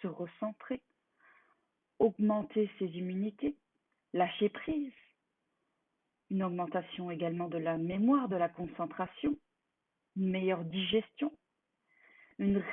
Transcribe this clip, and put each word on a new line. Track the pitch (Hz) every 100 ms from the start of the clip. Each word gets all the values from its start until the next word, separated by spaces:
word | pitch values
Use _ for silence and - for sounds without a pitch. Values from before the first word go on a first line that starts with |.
se | 185
recentrer, | 160 175 - 214 214 - 254 _ _ _ _ - - _ _ _ _ _ -
augmenter | 220 196 214 214 - 214 208 -
ses | 185
immunités, | 170 180 185 208 202 285 294 _ _ _ _ _
lâcher | 170 175 - 208
prise, | - - 311 277 - - _ _ _ _ _ _ _ _ _ _ _ -
une | 190
augmentation | 190 175 170 180 175 - 180
également | 165 170 170 175
de | 170
la | 170 165
mémoire, | 165 190 226 285 240
de | 185
la | 170
concentration, | - 170 - 170 - 185 - 294 294 _ _ _ _ _ _ _ 190
une | 190
meilleure | 185 185 180 165
digestion, | 185 185 220 - - 294 - _ _ _ _ _ _ - - - -
une | 202 202 190